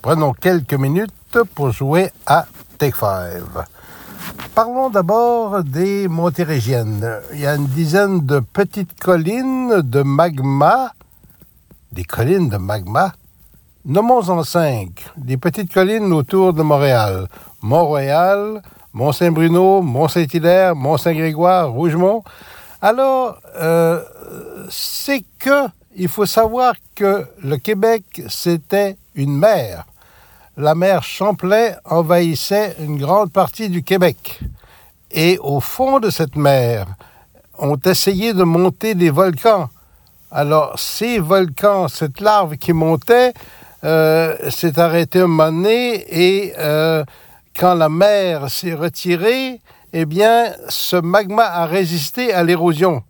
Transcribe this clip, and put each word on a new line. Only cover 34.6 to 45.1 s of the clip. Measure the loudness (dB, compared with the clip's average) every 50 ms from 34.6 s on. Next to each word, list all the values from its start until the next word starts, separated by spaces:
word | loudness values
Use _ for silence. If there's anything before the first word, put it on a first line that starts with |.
| _ _ -20 -20 _ _ _ _ _ _
Et | -4 0 2 2 2 0
au | -2 -4 -4 -4
fond | -4 -6 -4 -2 0 0 2 0
de | 0 0
cette | -2 -2 -4 -4 -2
mer, | 2 2 4 4 4 2 0 -2 -2 -6 -10 -12 _ -20 -20 _ _ _ _ _ -20 _ _ _
ont | -6 -2 -2 -2 0 0
essayé | 0 0 2 0 0 0 0 -2 0 2
de | 2 2
monter | 4 4 2 2 0 0 _ -4 -2 0
des | 0 0 2
volcans. | 2 2 2 2 0 2 2 2 2 2 0 -6 _ _ _ _ _ _ _ _ _ _ _ _
Alors, | -4 -4 0 2 2 2 2 0 -4 -8
ces | -8 -8 -6 -6 -4 -2 -2 -2
volcans, | 0 2 2 2 2 0 -2 0 2 2 2 2 0 -2
cette | -4 -6 -6 -6 -6 0
larve | 0 2 4 4 2 0 -6
qui | -6 -2 -2
montait, | 0 2 2 2 0 0 2 4 4 4 4 2 0 -6 -20 -20 -20 -20 -20 -20 -20 _ -2
euh, | 0 2 2 4 4 2 2 0 -2 -4 -6 -8 -8
s'est | -6 -2 -2 -2 2 2
arrêtée | 2 2 2 0 -2 2